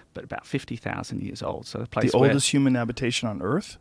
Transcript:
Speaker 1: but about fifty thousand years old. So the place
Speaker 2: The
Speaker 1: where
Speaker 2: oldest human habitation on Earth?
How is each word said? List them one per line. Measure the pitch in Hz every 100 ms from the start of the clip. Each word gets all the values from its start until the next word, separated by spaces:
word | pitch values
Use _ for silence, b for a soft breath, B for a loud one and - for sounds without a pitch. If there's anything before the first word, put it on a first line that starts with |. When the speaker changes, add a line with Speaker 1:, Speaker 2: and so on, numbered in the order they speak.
| B
Speaker 1:
but | -
about | - - -
fifty | 139 - 120
thousand | - - - -
years | 101 -
old. | - - -
So | -
the | 117
place | - 123
Speaker 2:
The | 120
Speaker 1:
where | 139
Speaker 2:
oldest | 139 -
human | 143 135 127
habitation | 117 120 123 - 117
on | 101
Earth? | 90 151 - -